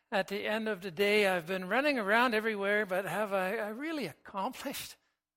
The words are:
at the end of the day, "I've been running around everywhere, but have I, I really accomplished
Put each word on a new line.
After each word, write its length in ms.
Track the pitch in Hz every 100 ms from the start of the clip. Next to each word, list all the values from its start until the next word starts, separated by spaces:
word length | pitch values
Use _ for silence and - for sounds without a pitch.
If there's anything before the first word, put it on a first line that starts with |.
| _
at 160 | 202 190
the 180 | 202 208
end 220 | 214 220
of 140 | 190
the 80 | 196
day, 340 | 165 202 214 196
"I've 220 | 180 160
been 180 | 190 185
running 320 | 226 294 262
around 340 | 196 226 254
everywhere, 540 | 214 220 208 196 208 208
but 200 | 185 190
have 260 | 185 214
I, 240 | 196 185 220
I 120 | 208
really 360 | 220 311 311 190
accomplished 880 | - - 196 214 - 277 - - - _ _ _